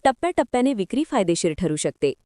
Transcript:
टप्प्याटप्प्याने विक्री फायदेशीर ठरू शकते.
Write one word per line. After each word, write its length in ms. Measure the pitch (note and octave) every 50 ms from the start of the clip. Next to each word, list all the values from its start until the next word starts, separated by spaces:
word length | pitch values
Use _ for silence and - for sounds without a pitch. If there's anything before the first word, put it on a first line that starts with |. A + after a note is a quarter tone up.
| _
टप्प्याटप्प्याने 680 | C#4+ B3+ _ - F4 F4+ - C#4+ - - B3 B3 C4+ C#4
विक्री 300 | G3+ F#3+ - - B3+ D#4+
फायदेशीर 480 | - D#4 A#3+ G3 E3 E3+ - - E3+ D#3 -
ठरू 180 | F3+ D#3 D3+
शकते. 360 | D3+ - D#3 - _ - C#3 - _ _